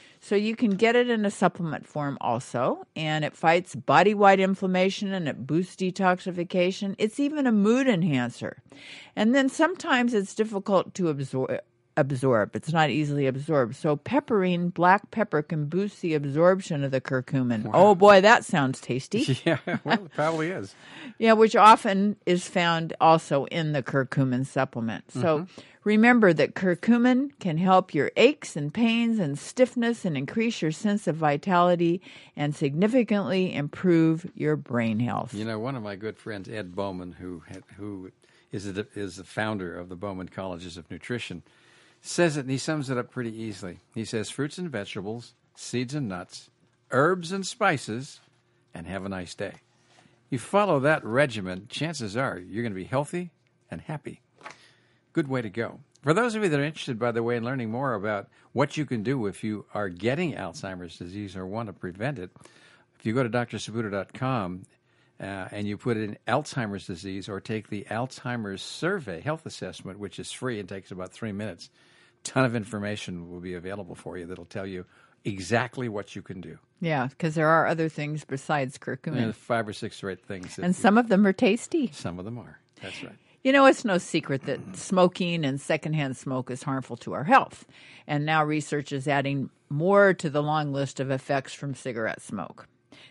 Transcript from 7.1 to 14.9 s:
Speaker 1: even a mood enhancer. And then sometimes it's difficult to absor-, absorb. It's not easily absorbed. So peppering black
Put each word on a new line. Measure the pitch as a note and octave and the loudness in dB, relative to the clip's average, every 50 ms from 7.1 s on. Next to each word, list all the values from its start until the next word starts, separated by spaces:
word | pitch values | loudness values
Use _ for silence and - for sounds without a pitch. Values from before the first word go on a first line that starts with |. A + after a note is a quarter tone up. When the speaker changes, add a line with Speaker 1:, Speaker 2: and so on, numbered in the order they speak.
| - - | 0 0
Speaker 1:
even | C#4+ C#4+ D#4 D4+ C#4 | -2 -2 0 0 0
a | B3+ | 2
mood | A3 G#3 G3 G#3+ A#3 C4 C4+ C4 | 4 4 4 4 4 4 4 2
enhancer. | A3+ E3+ D#3+ D3+ C#3+ B2+ A#2+ A#2+ B2 - - - - - - _ - - - - - - - - - | 2 2 2 2 2 0 0 -2 -4 -6 -8 -8 -10 -10 -16 _ -20 -20 -20 -20 -20 -20 -20 -10 -4
And | - G#3 A3 B3 | 0 2 4 4
then | C#4 C4+ C4+ | 4 2 2
sometimes | - - D#4+ D#4+ F#4 F4 - E4+ D4 B3 B3 A#3+ B3 | 2 2 2 2 2 0 -2 0 2 2 2 2 2
it's | G#3 F#3+ - - | 0 0 -2 -2
difficult | - A3 A3 A3 G3 G3 - G3+ F3 - - - | -4 -4 -2 -4 -6 -2 2 2 2 2 0 -2
to | - F3+ E3 | -2 -2 -2
absor-, | D3+ C#3 C#3 C3 - C3 C3 - B2 - - _ _ _ _ _ - - | -2 -2 -4 -4 -4 -4 -2 -2 -4 -6 -8 _ _ _ _ _ 0 0
absorb. | D3 C3+ C#3+ B2 C3+ C3+ B2 A2 G2+ G2 - | 0 0 0 0 2 4 4 4 2 2 -2
It's | G#2+ - - | -6 -6 -2
not | D#3 E3 D#3 D3+ | 2 2 2 2
easily | A#2 D3 D3+ D3 C#3+ C#3+ C#3+ | 2 0 -2 0 0 0 0
absorbed. | C3 C3 C3+ C#3+ E3 D#3+ C#3+ B2 A2 C#3+ | 0 0 -2 -2 0 2 2 2 0 -2
So | - - D#3+ D3 | -2 -2 0 0
peppering | C#3+ - - A3+ C#4+ D4+ - A#3+ G3+ F#3 F#3 F3+ F3 F3 F3 | 0 -2 -2 -2 -2 0 2 0 2 2 2 0 0 0 -2
black | - - E3+ F3+ | 0 2 4 6